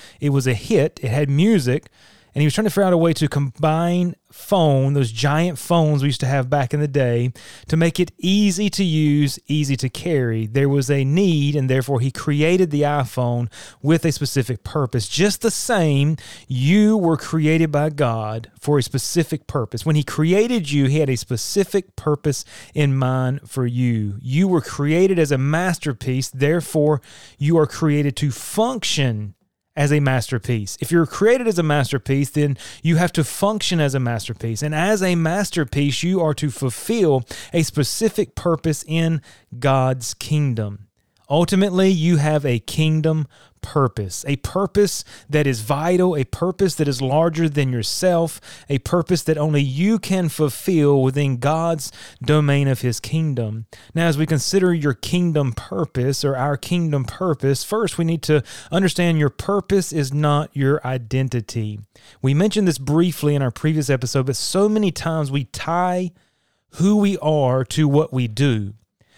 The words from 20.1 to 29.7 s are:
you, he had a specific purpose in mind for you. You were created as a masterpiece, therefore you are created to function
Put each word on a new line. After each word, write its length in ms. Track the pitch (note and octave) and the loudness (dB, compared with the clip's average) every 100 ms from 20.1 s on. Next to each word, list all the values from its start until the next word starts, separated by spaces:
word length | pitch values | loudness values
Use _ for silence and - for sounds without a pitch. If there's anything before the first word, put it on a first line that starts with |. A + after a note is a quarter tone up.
| - D#3+ F#3+ A#3 A#3+ D3 | 0 2 2 2 0 0
you, 140 | D3 C3+ | 0 2
he 120 | D3+ | 2
had 120 | C3+ | 0
a 60 | B2 | -2
specific 800 | - A#2 - G3+ F#3+ G3 - | -4 -6 -4 -2 0 -2 -4
purpose 500 | - D#3 D3 D3+ C3+ - - - | -6 -4 -2 -2 -4 -6 -18 -8
in 220 | D#3 C#3+ C3+ | -2 0 2
mind 520 | B2+ C3 B2+ C#3 - | 0 0 -2 -4 -6
for 160 | C3 | -4
you. 520 | B2 B2 B2 A2+ G#2 G2+ | -2 0 0 0 -2 -6
You 280 | B2+ D3 F#3+ | -2 0 2
were 120 | F3 | 2
created 600 | - - C#3+ E3 F#3+ F3 | -2 -4 0 2 2 2
as 100 | D3 | 2
a 80 | C3+ | 2
masterpiece, 920 | C#3 D#3+ F#3 E3+ D3+ A#2 B2+ B2+ B2+ | 0 0 0 -2 -4 -6 -4 -4 -4
therefore 680 | C3 C#3+ E3+ - D#3 D3+ D3 - - - - | -2 0 0 0 0 2 0 -4 -20 -18 -4
you 180 | C#3+ E3 | 2 2
are 80 | D3+ | 2
created 480 | - D#3+ D3 C#3+ - | 0 0 2 0 -2
to 160 | D3+ | -4
function 1040 | - - G#3 A#3 B3+ - D3+ C3 G#2+ G#2 - _ _ _ | -4 -6 -2 -2 -2 -4 -2 -2 -2 -8 -12 _ _ _